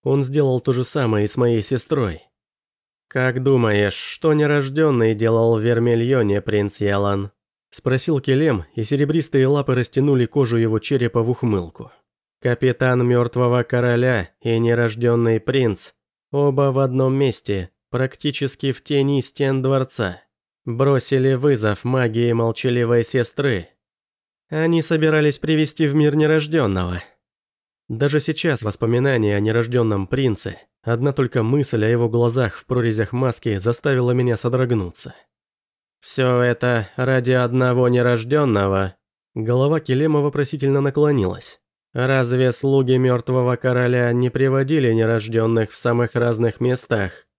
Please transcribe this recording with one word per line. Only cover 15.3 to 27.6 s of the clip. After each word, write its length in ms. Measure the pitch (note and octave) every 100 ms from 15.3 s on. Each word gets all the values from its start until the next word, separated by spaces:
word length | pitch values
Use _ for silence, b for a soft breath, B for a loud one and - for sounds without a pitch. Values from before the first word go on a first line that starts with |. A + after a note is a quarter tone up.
| A2+
принц, 520 | - C3+ A#2+ G2 - - _ _ _
оба 400 | C#3 C#3+ C3+ C#3
в 80 | C3
одном 360 | C3+ B2+ C3
месте, 560 | C3+ C3+ - - G2+ F2 _ _
практически 800 | B2 C3 - D3+ C3+ C3+ - C#3
в 120 | B2+
тени 380 | - C#3+ C#3 C#3+
стен 400 | B2+ - C#3 C3+
дворца, 600 | C3 C3+ C3 - G2+ F2 _ _ _ _
бросили 720 | - A#2 C#3 C3+ - C3+ C3+
вызов 500 | C3 D3 B2+ G#2+ G2+
магии 480 | A#2+ C3 B2 A2 A#2+
молчаливой 720 | A#2 A2+ A2 C3 B2 A#2 A#2+
сестры». 640 | A2+ C3 A2+ - C#3 G2+ E2+ _ _ _ _ _ _ _ _
Они 280 | D#3 E3 E3+
собирались 580 | D#3 E3+ D#3 D3+ D3+ C#3
привести 480 | D3 D#3 D#3 - D3+
в 80 | D3
мир 180 | D3+
нерождённого. 880 | D3 D#3 D#3 D3+ D#3+ A2+ F#2 F2+ F2+ - _ _ _ _ _